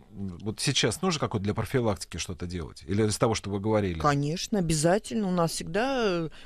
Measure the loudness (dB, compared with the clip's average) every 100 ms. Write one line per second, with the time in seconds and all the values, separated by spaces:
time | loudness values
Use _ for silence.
0 | -18 -10 -8 -6 -8 -4 0 2 2 2
1 | 0 0 0 0 0 -2 0 2 2 0
2 | -4 -8 -8 -6 -6 -6 -8 -12 -4 2
3 | 2 4 2 2 -2 -4 2 2 2 2
4 | 2 2 0 -4 -2 0 0 2 4 2
5 | 0 -2 0 2 2 0 -4 -2 0 2
6 | 2 0 -2 -8